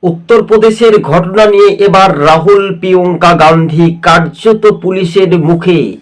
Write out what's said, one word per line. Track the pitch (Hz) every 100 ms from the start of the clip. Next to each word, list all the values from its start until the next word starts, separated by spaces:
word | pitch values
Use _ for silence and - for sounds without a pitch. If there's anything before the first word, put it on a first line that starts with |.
উত্তরপ্রদেশের | 180 165 - 233 - 220 220 220 233 208 139
ঘটনা | 160 175 190 214
নিয়ে | 202 202 180 202
এবার | 190 190 147 143
রাহুল, | 160 156 202 196 170
প্রিয়ঙ্কা | 190 185 180 170 170 170
গান্ধী | 156 165 160 151 170 165 170
কার্যত | 170 165 - 220 214 214 175
পুলিশের | 175 185 175 196 185 170 156
মুখে। | 170 180 170 117 92